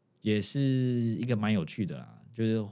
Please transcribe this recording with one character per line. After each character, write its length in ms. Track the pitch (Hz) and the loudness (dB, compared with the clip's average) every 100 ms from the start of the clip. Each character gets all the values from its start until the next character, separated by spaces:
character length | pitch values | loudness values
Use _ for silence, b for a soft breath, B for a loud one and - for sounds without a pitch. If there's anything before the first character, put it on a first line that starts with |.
| _ _ | _ _
也 200 | 107 107 | 0 0
是 200 | 101 139 | 0 0
一 640 | 135 131 127 120 117 110 | 2 2 2 2 0 0
个 100 | 120 | -2
蛮 180 | 113 104 | 0 2
有 120 | 107 | 2
趣 200 | 78 - | 0 -4
的 140 | 90 65 | -4 -4
啦， 240 | - - - | -14 -20 -16
就 120 | - | -2
是 160 | 113 110 101 | 0 0 -2